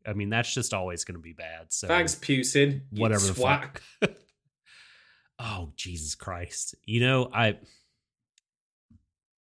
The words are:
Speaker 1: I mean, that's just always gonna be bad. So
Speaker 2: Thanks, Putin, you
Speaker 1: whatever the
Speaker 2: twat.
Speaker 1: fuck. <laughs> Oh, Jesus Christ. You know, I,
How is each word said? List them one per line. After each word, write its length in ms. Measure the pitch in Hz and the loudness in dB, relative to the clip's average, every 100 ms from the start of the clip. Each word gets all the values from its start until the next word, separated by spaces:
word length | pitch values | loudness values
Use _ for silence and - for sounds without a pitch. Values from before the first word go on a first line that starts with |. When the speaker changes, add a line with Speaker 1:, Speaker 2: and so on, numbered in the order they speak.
| - | -6
Speaker 1:
I 80 | |
mean, 160 | 104 101 | -4 0
that's 240 | 113 120 | 0 0
just 180 | - 117 | -2 -2
always 300 | 101 92 87 | -2 -4 -6
gonna 160 | - 87 | -8 -10
be 140 | 82 | -14
bad. 400 | 85 82 82 82 | -14 -14 -14 -8
So 140 | - 98 | -6 0
Speaker 2:
Thanks, 260 | 175 165 | 2 2
Putin, 680 | - - 135 127 143 143 139 - | -2 0 2 4 4 4 2 -6
you 100 | 104 | 0
Speaker 1:
whatever 240 | 113 107 98 | 2 4 2
the 80 | |
Speaker 2:
twat. 460 | 95 127 143 - - - - | 2 4 2 0 -12 -18 -2
Speaker 1:
fuck. 160 | - - | -2 -2
<laughs> 40 | _ _ _ _ _ - - - _ _ _ - | _ _ _ _ _ -20 -20 -20 _ _ _ -12
Oh, 340 | 117 98 82 - | -10 -8 -10 -10
Jesus 400 | 92 85 76 - | -8 -8 -6 -8
Christ. 600 | - 87 87 - - - - | -8 -8 -8 -6 -8 -10 -2
You 160 | 110 | 2
know, 280 | 123 131 127 | 4 4 2
I, 240 | 110 113 104 - _ _ _ _ _ _ _ _ _ _ _ _ - _ _ _ _ | 2 2 2 -8 _ _ _ _ _ _ _ _ _ _ _ _ -20 _ _ _ _